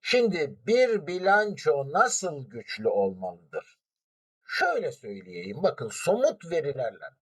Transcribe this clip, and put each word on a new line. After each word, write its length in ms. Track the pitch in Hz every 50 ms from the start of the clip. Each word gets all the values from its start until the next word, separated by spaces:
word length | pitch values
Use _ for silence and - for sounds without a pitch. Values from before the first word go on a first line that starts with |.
Şimdi 640 | - - - 247 240 220 180 170 151 135 135 - _
bir 400 | - 226 247 254 240 226 196 156
bilanço 840 | 160 180 185 180 190 196 208 214 208 180 139 - 156 147 139 135 139
nasıl 580 | 147 185 240 247 - - - 180 156 143 131 107
güçlü 380 | 104 117 104 - - - 107 113
olmalıdır? 880 | 92 101 98 95 95 92 95 90 87 87 85 76 - 78 - _ _ _ _ _ _ _ _ _ _ _ _ _ _ _ _
Şöyle 460 | - - - 381 359 330 254 190 151
söyleyeyim, 720 | - - - - 101 95 90 92 90 87 90 98 104 135 185
bakın 260 | 175 - - 135 110
somut 640 | - - - 165 196 233 262 320 339 - - 262
verilerle. 540 | 175 165 147 143 135 135 123 113 101 - 73 71 _ _